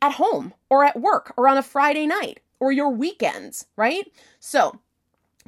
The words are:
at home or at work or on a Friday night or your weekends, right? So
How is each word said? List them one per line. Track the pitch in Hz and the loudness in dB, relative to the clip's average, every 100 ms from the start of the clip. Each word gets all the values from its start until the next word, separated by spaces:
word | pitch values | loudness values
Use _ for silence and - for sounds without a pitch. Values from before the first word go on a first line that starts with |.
at | 285 | -2
home | 269 381 - - - - | 0 0 0 -6 -12 0
or | 269 | 4
at | 294 240 | 4 2
work | 330 - - - | 0 0 -2 0
or | 262 | 2
on | 269 | 2
a | |
Friday | 262 285 294 294 302 | 0 0 0 0 -2
night | 392 294 - _ - | -4 -6 -12 _ -4
or | 262 | -2
your | 277 285 | 0 0
weekends, | 226 320 403 180 98 95 - - - | -2 -6 -4 -4 -4 -12 -18 -12 -4
right? | 226 349 403 _ _ _ | -2 -2 -8 _ _ _
So | - 277 165 - _ _ _ _ _ _ | -4 0 0 -2 _ _ _ _ _ _